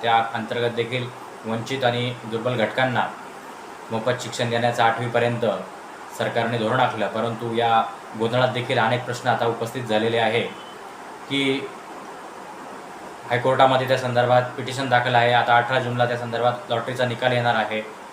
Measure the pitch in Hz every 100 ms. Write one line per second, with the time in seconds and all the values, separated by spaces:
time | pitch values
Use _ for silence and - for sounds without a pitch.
0 | 117 117 113 117 110 120 120 113 113 127
1 | 123 - - - 110 113 117 131 123 120
2 | 123 123 117 113 120 117 107 - 127 117
3 | 95 - - - - - - - - 113
4 | 123 123 113 - 120 117 120 120 117 113
5 | 120 120 120 117 113 95 - - - -
6 | - - 110 117 113 120 110 127 120 113
7 | 98 110 113 113 117 113 117 117 113 -
8 | - 113 113 123 123 123 120 123 113 123
9 | 123 117 127 117 117 113 113 131 117 107
10 | 113 113 110 113 95 - - - - -
11 | - - - 139 135 139 135 - - -
12 | - - - - - - - - - -
13 | - - - 123 127 131 131 127 127 127
14 | 123 117 123 123 123 - 127 123 135 123
15 | 127 120 120 120 120 120 120 131 120 123
16 | 120 123 120 113 120 120 - 117 131 123
17 | 117 117 127 123 120 110 107 110 - -
18 | -